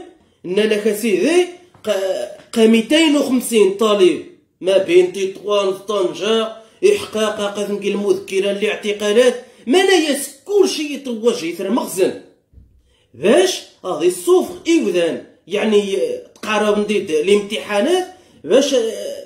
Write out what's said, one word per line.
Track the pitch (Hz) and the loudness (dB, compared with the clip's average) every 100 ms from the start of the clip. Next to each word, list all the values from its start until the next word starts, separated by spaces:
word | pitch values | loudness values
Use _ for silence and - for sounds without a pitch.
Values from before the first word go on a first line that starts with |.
| - _ _ _ 165 | -8 _ _ _ -4
إننا | 196 220 208 | 0 0 0
كسيدي، | 214 196 226 175 254 349 359 - _ - 214 | -2 -2 0 0 2 2 0 -6 _ -8 -4
قا-، | 196 190 180 - - - | -2 -2 -4 -8 -14 -6
قا | 226 220 | 2 4
ميتين | 226 220 311 320 285 | 4 4 4 4 2
وخمسين | 277 247 - 226 190 | 2 -2 0 2 2
طالب، | 196 214 202 175 143 - - _ _ | 2 0 4 4 2 -6 -20 _ _
ما | 175 190 | 0 2
بين | 185 180 180 | 4 4 4
تطوان، | 196 190 - 196 202 190 | 0 -6 -6 -4 -2 -2
طنجة، | - - 208 175 151 202 226 220 - - _ 190 202 | -4 -4 -2 -2 -2 -2 0 -2 -8 -20 _ 2 2
إحقاق، | - 214 214 208 202 208 | -2 -4 -2 -2 -6 -4
قسم | 202 196 | -6 -4
كي | 208 | -4
المذكرة، | 202 202 180 - 190 202 | -2 -2 -2 -2 -2 -2
الاعتقالات، | 202 202 170 208 208 208 220 254 240 - _ 226 | -2 -4 -4 -6 -4 0 2 2 0 -8 _ 0
ما | 359 | 2
لا | 381 359 311 | 4 4 2
يس-، | 262 - - - | -2 -6 -14 0
كل | 403 330 | 2 2
شيء | - 302 | -2 -6
يتروج | 269 254 220 233 - | -8 -8 -2 -2 -2
يتر | 165 175 190 | -4 -6 -4
مخزن. | 262 - 190 156 - - _ _ - _ _ _ _ _ | -4 -4 -2 -2 -2 -14 _ _ -20 _ _ _ _ _
باش | 117 180 320 381 - - _ - | -2 2 4 2 -2 -14 _ -8
غادي | 151 175 | -2 -2
الصوف | 180 339 370 208 - 320 | 0 2 2 2 -6 0
إيوذان، | 330 208 175 165 123 - _ - | 0 2 0 -2 -4 -10 _ -8
يعني | 185 220 208 196 185 160 - - _ | -4 0 0 0 -2 -4 -6 -12 _
تقارب | 214 208 208 208 | -4 0 0 0
نديد | 208 202 156 | 0 -2 -2
الامتحانات، | 151 180 202 202 190 190 202 269 359 359 - _ _ | -2 2 2 0 -8 -4 -2 2 0 -2 -12 _ _
باش، | 143 247 285 | 0 2 2
آه، | 254 220 202 - - | 0 -2 -6 -10 -12